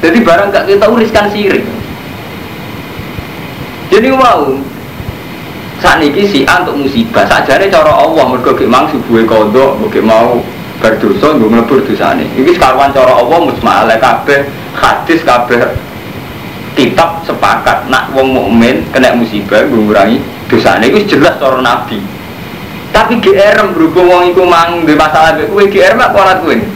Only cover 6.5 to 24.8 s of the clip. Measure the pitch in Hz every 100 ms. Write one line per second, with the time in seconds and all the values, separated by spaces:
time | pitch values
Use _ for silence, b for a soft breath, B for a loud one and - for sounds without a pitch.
6.5 | 180 175 143 135 117 113 - - 131 -
7.5 | 135 196 180 156 143 160 160 127 123 131
8.5 | 123 120 123 151 127 107 117 110 110 107
9.5 | 120 139 - 110 - 220 110 - - -
10.5 | - - - 110 110 - - 147 151 107
11.5 | 117 110 - - - - - - - 135
12.5 | - 131 131 139 139 127 123 120 165 151
13.5 | 120 113 95 110 110 123 - - 139 139
14.5 | - - - - - - 165 - - 120
15.5 | 120 - - - - - - - - -
16.5 | - - - 123 - 170 - - 147 -
17.5 | 113 127 101 131 127 - 131 135 127 -
18.5 | 117 117 151 - 131 127 120 113 104 95
19.5 | 104 117 117 104 104 98 123 - - -
20.5 | 113 110 98 117 214 202 135 160 - 139
21.5 | 131 127 120 - 107 101 - - - -
22.5 | - - - - 214 233 240 190 190 202
23.5 | 208 208 165 160 180 180 180 175 175 180
24.5 | 165 170 170